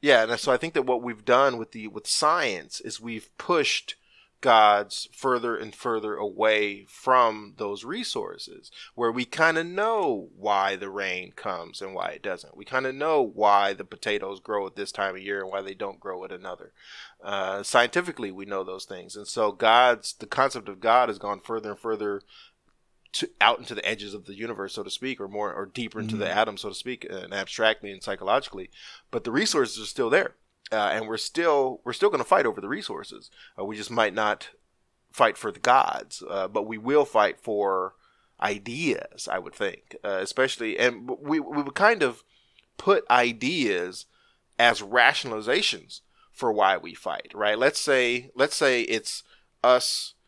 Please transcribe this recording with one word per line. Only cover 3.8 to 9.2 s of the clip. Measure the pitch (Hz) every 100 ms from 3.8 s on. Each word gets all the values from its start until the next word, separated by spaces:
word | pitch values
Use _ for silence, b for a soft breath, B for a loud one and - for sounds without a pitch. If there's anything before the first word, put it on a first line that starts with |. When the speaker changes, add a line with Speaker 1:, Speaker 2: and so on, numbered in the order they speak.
| - - b b b _
Speaker 1:
gods | 131 113 107 104 104 - -
further | - 135 127 120 87
and | 87
further | - 127 113 107 107
away | 104 98 110 107 104 101 98
from | - - 127 120 107 104 -
those | 104 101
resources, | 113 196 240 127 50 - - - - B B
where | - 117
we | 117